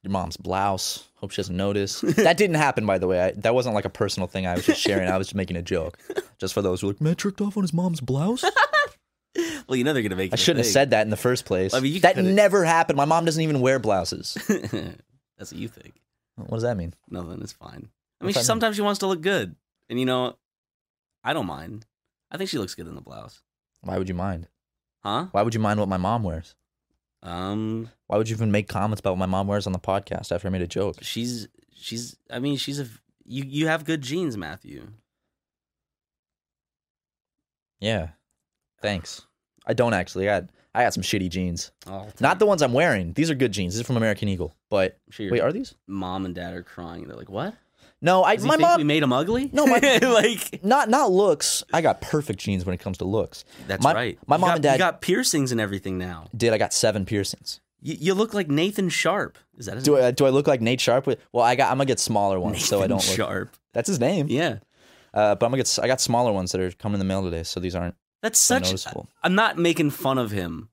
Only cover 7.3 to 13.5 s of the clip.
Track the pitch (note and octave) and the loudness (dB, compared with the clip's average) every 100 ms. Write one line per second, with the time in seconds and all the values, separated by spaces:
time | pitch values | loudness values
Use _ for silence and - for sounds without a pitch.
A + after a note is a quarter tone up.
7.3 | F#3+ G3+ G3+ F#3 E3 F3+ E3 B2 C3+ F3 | -2 -4 -2 -2 0 -2 -4 -2 0 0
8.3 | B3 F#4 - C#5+ D5+ D5 - _ _ _ | 0 0 2 2 2 0 -6 _ _ _
9.3 | - E4 D4+ - C3 B2+ C#3+ G#2 F#2 F#2+ | -4 -4 -6 -4 0 2 2 0 -2 -2
10.3 | A2+ - D#3 A#2+ G#2 C3+ A2+ G#2+ G#2+ B2 | 2 2 2 4 4 4 4 2 0 0
11.3 | B2 - F#2 F#2+ B2+ C3 F3+ F3 F#3 F#3 | 0 0 0 2 0 0 4 4 4 2
12.3 | G3 G#3 G3 E3 E3 E3 C#3+ C#3+ E3 E3+ | 4 6 4 4 4 4 2 2 2 2
13.3 | D#3 D#3+ | 0 0